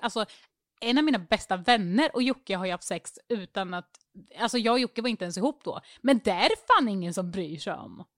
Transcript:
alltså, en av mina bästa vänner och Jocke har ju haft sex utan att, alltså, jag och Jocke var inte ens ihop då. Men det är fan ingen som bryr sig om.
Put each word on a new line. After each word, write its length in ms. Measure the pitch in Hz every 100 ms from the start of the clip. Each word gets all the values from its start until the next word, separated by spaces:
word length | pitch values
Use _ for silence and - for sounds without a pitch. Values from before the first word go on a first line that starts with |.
alltså, 240 | 240 226 208 - _ _ _ _
en 180 | 233 262
av 60 |
mina 140 | 302 226
bästa 380 | 165 220 - 185
vänner 540 | 180 233 175 208 311
och 80 | 247
Jocke 340 | 254 254 - 185
har 80 | 185
ju 60 |
haft 120 | 175
sex 260 | - 170 - - _
utan 460 | 226 185 196 180
att, 160 | 180 - _ _ - - 170
alltså, 200 | 226 247
jag 140 | 220
och 60 | 247
Jocke 240 | 247 -
var 60 | 240
inte 160 | 220
ens 120 | 180 180
ihop 240 | 262 -
då. 160 | - - - -
Men 180 | 254 247
det 60 | 220
är 200 | 180 269 440 -
fan 220 | 440 233
ingen 260 | 196 175
som 160 | 180 180
bryr 280 | 190 156 156
sig 140 | 196
om. 320 | 151 - - -